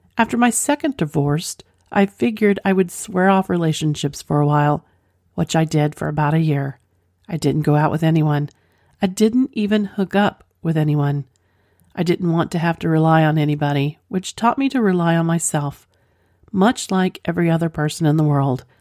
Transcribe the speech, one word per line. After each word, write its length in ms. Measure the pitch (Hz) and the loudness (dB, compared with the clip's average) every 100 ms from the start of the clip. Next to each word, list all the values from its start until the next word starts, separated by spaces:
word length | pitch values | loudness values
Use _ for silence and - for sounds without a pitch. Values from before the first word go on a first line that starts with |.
| _ - | _ -4
After 200 | 226 233 | -2 0
my 140 | 240 | 0
second 460 | - - 294 311 262 | 0 -2 -2 -2 -4
divorce, 600 | 151 151 143 147 - - - _ - | -4 -2 0 -2 -4 -14 -20 _ -4
I 160 | 202 202 | 0 0
figured 540 | - 240 214 208 202 | 0 -2 0 0 2
I 80 | 196 | 0
would 180 | 190 180 | 0 0
swear 380 | - - 185 190 | -4 -6 0 2
off 200 | 190 190 | 2 2
relationships 720 | 175 165 151 156 147 143 - | 0 0 0 -2 -2 -6 -8
for 180 | - 147 | -4 0
a 60 | 147 | 2
while, 380 | 147 147 147 - _ _ _ _ | 2 2 0 -6 _ _ _ _
which 220 | - 160 165 | -6 -2 -2
I 80 | |
did 300 | 160 151 151 | 0 0 -2
for 120 | - 156 | -2 -6
about 260 | 151 147 | -2 0
a 40 | 160 | 0
year. 400 | 156 143 139 - _ _ _ _ - | 0 -2 -4 -10 _ _ _ _ -10
I 80 | 165 | -4
didn't 260 | 143 151 | -2 0
go 120 | 151 | 2
out 160 | 147 156 | 2 2
with 120 | 151 | 0
anyone. 480 | 160 165 151 147 147 _ _ _ _ _ | 2 2 2 0 -4 _ _ _ _ _
I 60 | 196 | -4
didn't 440 | 190 220 247 262 | 2 2 2 -2
even 320 | 220 208 214 | -2 0 0
hook 300 | 202 - 185 | -2 -4 -2
up 300 | 196 208 - _ _ | 0 0 -2 _ _
with 140 | 165 156 | -4 0
anyone. 480 | 151 147 143 143 - _ _ _ _ _ _ - | 0 0 0 -2 -6 _ _ _ _ _ _ -4
I 60 | |
didn't 300 | 170 170 175 | -2 0 0
want 180 | 165 - | 0 -2
to 60 | 170 | -2
have 200 | 170 165 | -2 -2
to 80 | 170 | 0
rely 360 | 160 160 160 | 2 4 4
on 140 | 156 156 | 4 2
anybody, 600 | 147 147 147 143 143 - - | 0 0 -2 0 -2 -6 -8
which 260 | 190 - | -8 -8
taught 240 | - 233 - | -4 -2 0
me 100 | 269 | -2
to 120 | 262 | 0
rely 340 | 208 180 170 165 | 0 2 2 2
on 100 | 165 | 0
myself. 600 | 165 - 151 143 - _ _ _ _ _ _ _ | -2 -2 -4 -4 -8 _ _ _ _ _ _ _
Much 400 | 196 214 254 - | 0 2 0 -2
like 300 | 190 185 - | -2 -2 -4
every 260 | - 170 170 | -6 -2 0
other 180 | 160 165 | 0 -2
person 380 | 156 151 - 156 | -2 -4 -2 0
in 100 | 156 | 2
the 80 | |
world, 400 | 151 143 139 123 - _ | 2 2 0 -2 -8 _